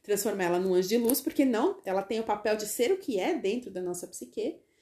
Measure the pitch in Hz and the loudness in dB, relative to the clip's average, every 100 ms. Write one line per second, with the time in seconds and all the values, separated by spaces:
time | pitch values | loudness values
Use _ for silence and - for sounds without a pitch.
0 | - 202 226 196 175 175 190 180 185 233 | -2 -2 0 0 2 2 4 2 4 2
1 | 233 277 - - 269 220 311 403 - 185 | 2 0 0 2 2 4 2 0 -2 -2
2 | 196 226 220 208 220 214 - - 240 381 | 0 -2 -2 -2 0 -2 -2 0 2 2
3 | - 208 214 330 196 233 - 185 180 180 | 0 0 0 0 0 -2 -4 -6 -6 -6
4 | - - - - 226 - _ _ | -10 -14 -10 -6 -6 -6 _ _